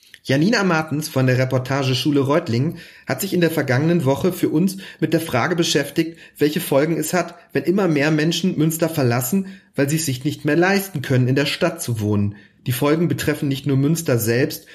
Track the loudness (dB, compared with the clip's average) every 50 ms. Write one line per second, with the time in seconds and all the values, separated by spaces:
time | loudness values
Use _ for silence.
0 | _ _ _ -16 -4 -2 0 2 2 2 2 2 2 2 2 0 0 -2 -4 -6
1 | -6 -4 -2 0 2 2 2 2 2 0 0 -2 -2 -2 -2 -2 0 0 0 0
2 | 0 2 2 2 2 2 2 0 0 0 -2 0 0 -2 -2 -6 -14 -20 -20 -18
3 | -8 -6 -6 -6 -4 -2 0 2 2 2 2 0 0 0 0 2 2 2 2 2
4 | 2 2 0 2 0 -2 -2 0 -2 0 2 2 2 0 -2 -4 -14 -14 -8 -4
5 | -2 0 0 0 -2 0 -2 0 0 0 0 0 0 0 2 0 0 0 -2 -2
6 | -2 -2 -4 -14 -20 -16 _ 0 0 0 0 0 -4 0 2 2 2 2 0 -2
7 | -4 -2 -2 -2 -2 -4 -8 -20 -18 _ -6 -4 0 0 0 2 2 2 2 2
8 | 2 2 2 2 2 0 0 0 0 -2 0 2 0 0 2 0 -2 -2 0 0
9 | 0 2 2 0 -2 0 -2 -2 -2 -4 -10 -20 _ _ -2 -2 0 0 0 -2
10 | -2 -2 -4 -4 -4 -6 -6 -4 -2 0 2 2 2 2 2 0 -2 -4 -8 -8
11 | -2 0 2 2 4 2 2 2 0 -2 -2 -2 -2 -2 -2 -4 -6 -6 -4 -2
12 | 0 0 0 0 0 -2 -4 -8 -18 -20 _ _ -6 -4 -2 0 2 2 2 2
13 | 2 0 0 -2 -2 -4 -2 -2 -2 -4 -4 -4 -2 0 0 2 2 2 0 0
14 | 0 0 0 0 2 0 2 2 0 0 -2 -8 -14 -18 -20